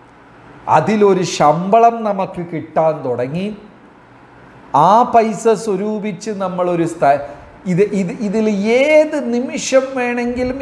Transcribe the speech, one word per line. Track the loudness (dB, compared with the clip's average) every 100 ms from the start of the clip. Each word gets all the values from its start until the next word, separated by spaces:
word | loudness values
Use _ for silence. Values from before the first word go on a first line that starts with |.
| -20 -20 -20 -20 -20 -12 0 2
അതിലൊരു | 2 4 4 4 0 2
ശമ്പളം | 2 2 2 4 4 4 -2
നമുക്ക് | -4 -6 -8 -10
കിട്ടാൻ | -10 -6 -2 0 0 -4
തുടങ്ങി, | -4 -4 -4 -6 -10 -16 -20 -20 -20 -20 -20 -20 -20 -20 -20 -2 2 4
ആ | 4 4
പൈസ | 2 2 0 0 0 -2
സ്വരൂപിച്ച് | -4 -4 -6 -6 -8 -8 -6
നമ്മളൊരു | -6 -4 -2 0 -2 0
സ്ഥ-, | 0 0 -2 -16 -20 -12 -2
ഇത്, | 0 0 0
ഇത്, | -4 -4 -4
ഇതിൽ | -2 0 0 0 2
ഏത് | 4 4 4 0 -4 -4
നിമിഷം | -4 -6 0 0 0 -2
വേണമെങ്കിലും | -4 -4 -4 -4 -4 -4